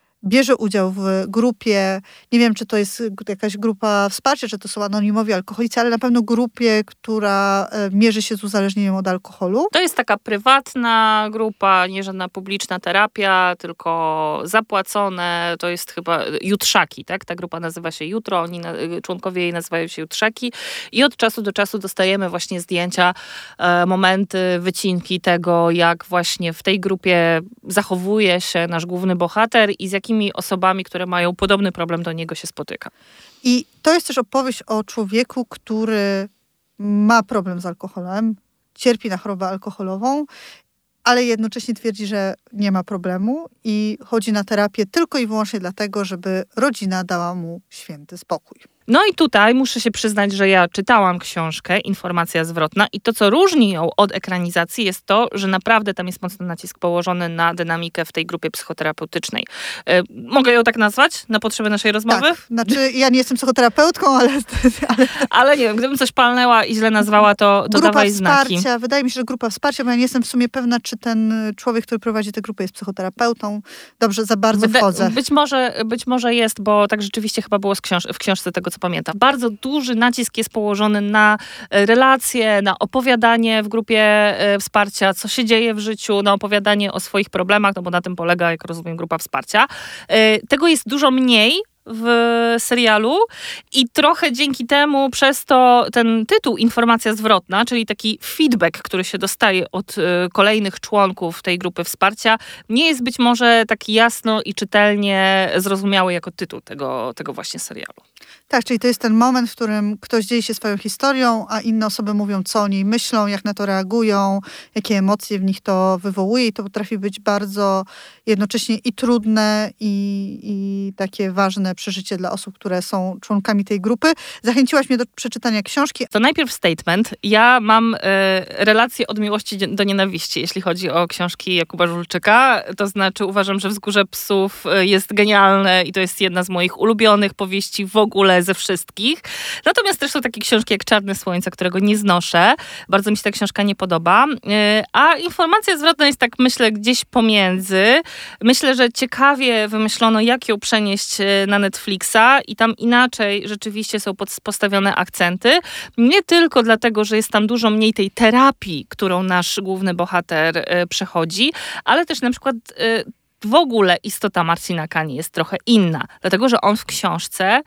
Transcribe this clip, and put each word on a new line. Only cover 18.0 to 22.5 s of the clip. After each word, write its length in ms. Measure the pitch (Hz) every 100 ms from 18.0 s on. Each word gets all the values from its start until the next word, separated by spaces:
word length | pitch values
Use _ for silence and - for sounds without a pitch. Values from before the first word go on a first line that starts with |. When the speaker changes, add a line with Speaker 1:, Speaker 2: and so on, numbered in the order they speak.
Speaker 2:
Jutro, 360 | 156 220 220 185
oni 180 | 170 175
na-, 140 | 170 165 160 170
członkowie 400 | - 180 190 180
jej 100 | 175
nazywają 340 | 170 165 165 165
się 160 | -
Jutrzaki. 500 | 160 - 220 - 247 - - - -
I 120 | 220
od 120 | 277 -
czasu 260 | 220 233
do 100 | 202
czasu 260 | 196 202 208
dostajemy 520 | 190 - 190 196 185
właśnie 300 | 175 -